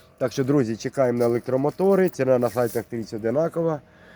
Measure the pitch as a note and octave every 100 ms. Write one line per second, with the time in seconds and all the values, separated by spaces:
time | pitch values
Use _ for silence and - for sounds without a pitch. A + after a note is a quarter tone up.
0 | - _ B2+ - C3 D3 A2 A2+ C3 -
1 | B2+ A#2+ A#2+ A#2+ - C3 C#3+ - F#3+ F#3+
2 | F#3 - C3 B2+ A#2+ G#2+ A#2+ A#2 G#2 A#2
3 | G#2+ A2+ A2+ B2+ E3 E3 E3 D3+ - -
4 | -